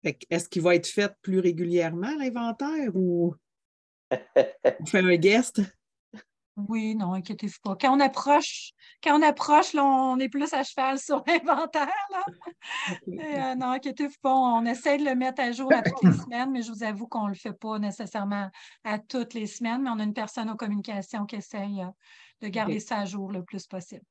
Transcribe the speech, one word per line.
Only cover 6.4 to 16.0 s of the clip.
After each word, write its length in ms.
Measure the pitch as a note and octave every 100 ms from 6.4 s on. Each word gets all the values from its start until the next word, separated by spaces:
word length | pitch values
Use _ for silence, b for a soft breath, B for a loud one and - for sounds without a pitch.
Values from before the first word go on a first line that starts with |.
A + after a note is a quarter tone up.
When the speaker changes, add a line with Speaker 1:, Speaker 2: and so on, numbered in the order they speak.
| _ -
Speaker 3:
Oui, 400 | G3+ A3 A3 A3
non, 180 | F3+
inquiétez-vous 440 | F#3+ F3+ G#3 G3+ -
pas. 120 | G#3 F#3+
Quand 200 | C4+ C#4
on 20 |
approche, 720 | C#4 C4+ C4+ D4 D4 - - _ b b
quand 160 | E4 D4
on 40 |
approche, 500 | D#4 D4 - D4+ F#4
là, 100 | D#4
on 340 | C#4 C4+ C4 B3+
est 100 | C4
plus 240 | C#4 D4
à 100 | D4
cheval 360 | C#4 - C4 C4+
sur 240 | - C#4+
<laughs> 40 | -
l'inventaire, 640 | E4 C#4+ C#4+ D#4+ D#4+ C#4+ G4+ G4+
là. 120 | G4 G4 F4+ - - B B B
Speaker 1:
Ok. 220 | F3+ -
Speaker 3:
Et, 60 | F#3 D#4 C#4+
euh, 140 | C4 B3+
non, 160 | B3+
inquiétez-vous 440 | B3+ C4+ C4 C#4+ -
pas, 120 | C#4
on 320 | C4 B3+ A#3 A#3
essaie 340 | A#3+ D#4 C#4+
de 40 |
le 120 | D4 B3+
mettre 260 | B3+ C4
à 100 | B3
jour 220 | A#3+ C4
à 80 | D#4+
toutes 220 | A3 -